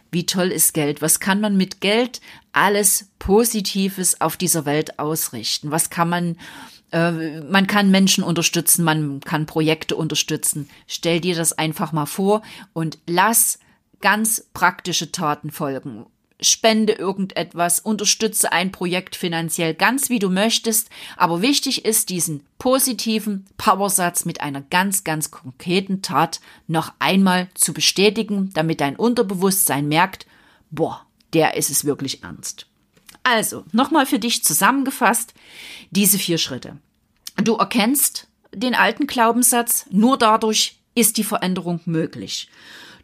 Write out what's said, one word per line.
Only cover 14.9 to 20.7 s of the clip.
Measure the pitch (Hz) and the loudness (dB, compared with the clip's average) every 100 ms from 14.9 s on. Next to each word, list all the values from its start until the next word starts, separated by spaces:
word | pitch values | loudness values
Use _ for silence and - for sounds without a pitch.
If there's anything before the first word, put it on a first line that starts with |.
| 160 165 | -4 -4
Taten | - 160 147 151 | -4 -2 -2 -6
folgen. | - 151 135 139 107 - _ _ _ | -6 -6 -6 -8 -14 -18 _ _ _
Spende | - - 226 220 214 | 0 2 4 4 2
irgendetwas, | - 175 196 190 - 170 160 175 170 | 0 -2 -4 -4 -4 -6 -2 0 0
unterstütze | 208 214 202 - 220 220 - | -2 -2 0 0 0 0 0
ein | 165 185 | 0 -2
Projekt | - 180 180 185 | -4 -4 -4 -6
finanziell, | - 180 165 165 - 165 | -6 -4 -4 -4 -2 -2
ganz | 160 196 262 - | 2 2 2 -2
wie | 240 | 0
du | 190 | 0
möchtest. | 185 220 226 220 | 2 2 0 0